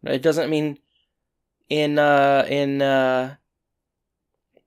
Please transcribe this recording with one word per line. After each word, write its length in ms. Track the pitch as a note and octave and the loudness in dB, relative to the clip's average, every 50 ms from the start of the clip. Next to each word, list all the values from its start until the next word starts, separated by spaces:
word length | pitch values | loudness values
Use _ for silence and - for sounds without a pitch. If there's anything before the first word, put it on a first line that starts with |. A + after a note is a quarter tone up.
| - | -8
It 180 | - C3+ C3+ | -6 -4 -2
doesn't 280 | - D#3+ D3 D#3+ D#3+ D3+ | 0 0 0 0 -2 -2
mean 280 | D#3 D3+ D3+ D3+ C#3 - _ _ _ _ _ _ _ _ _ _ _ _ _ _ _ _ _ - | -2 -2 -4 -4 -8 -10 _ _ _ _ _ _ _ _ _ _ _ _ _ _ _ _ _ -6
in, 280 | C#3+ D3+ D3+ D3 D3 | -4 -2 -2 0 0
uh, 480 | D3 D3 D3 C#3+ C#3+ C#3 C#3 C#3 C#3 - - | 2 2 4 4 4 4 4 2 2 0 0
in, 320 | C#3 C#3+ C#3+ C#3 C#3 C#3 | -2 -2 -2 -2 -2 -2
uh, 540 | C#3 C3+ C3+ C3+ C3 C3 C3 B2+ C3 C3 C#3+ - _ _ _ _ _ _ _ _ _ _ _ _ _ _ _ _ _ _ _ _ _ _ _ _ _ | 0 0 2 2 0 0 0 -2 -4 -6 -10 -16 _ _ _ _ _ _ _ _ _ _ _ _ _ _ _ _ _ _ _ _ _ _ _ _ _